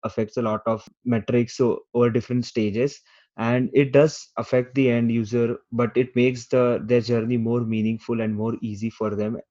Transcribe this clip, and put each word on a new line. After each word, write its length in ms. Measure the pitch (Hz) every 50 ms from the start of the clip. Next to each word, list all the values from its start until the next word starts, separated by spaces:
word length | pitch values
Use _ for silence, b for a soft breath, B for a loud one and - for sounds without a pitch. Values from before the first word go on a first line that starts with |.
| -
affects 320 | 110 - - 113 104 - -
a 40 |
lot 200 | 120 110 107 107 -
of 220 | - 113 107 - - _ _ _
metrics 560 | 123 120 113 104 - 120 123 120 117 - -
o-, 200 | 127 117 101 - - _ _
over 160 | 120 120 120
different 360 | 110 120 120 - 123 123 117
stages, 540 | - - - 107 104 98 110 127 143 - - b b b b b b _ -
and 320 | 110 117 120 127 127 226 -
it 180 | 135 143 135
does 400 | 127 139 147 156 - - - _ _ -
affect 360 | 113 - - 127 123 127 127
the 140 | 135 135 127
end 220 | 117 117 117 117
user, 460 | 117 117 113 104 117 120 117 117 120 - _ _
but 240 | - 117 120 113 -
it 200 | 123 127 123 -
makes 320 | 120 123 127 127 120 117 _
the, 340 | - 127 123 123 120 95 -
their 160 | 110 123 120
journey 360 | 113 110 120 117 110 117 123 120
more 240 | 113 113 117 120
meaningful 600 | 120 110 113 110 107 110 113 110 - - 120 113
and 140 | 113 110 107
more 200 | 104 107 113 113 -
easy 280 | - 113 104 101 107 113
for 260 | 107 - 110 107 104
them. 220 | 101 104 107 117 - - _